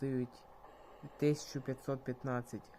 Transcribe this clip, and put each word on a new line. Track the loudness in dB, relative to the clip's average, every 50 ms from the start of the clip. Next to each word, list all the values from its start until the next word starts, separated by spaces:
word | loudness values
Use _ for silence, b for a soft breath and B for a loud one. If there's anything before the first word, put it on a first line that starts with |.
дають | 0 2 4 4 2 0 -2 -8 -18 -18 -18 -18 -18 -18 -18 -18 -18 -18 -16 -14 -14 -10 0 6
тисячу | 6 6 6 6 2 -4 -4 -2
п'ятсот | 0 0 -2 -2 0 -2 -2 0 0
п'ятнадцять | -2 -2 0 0 0 2 2 0 -2 -4 -8 -8 -8 -12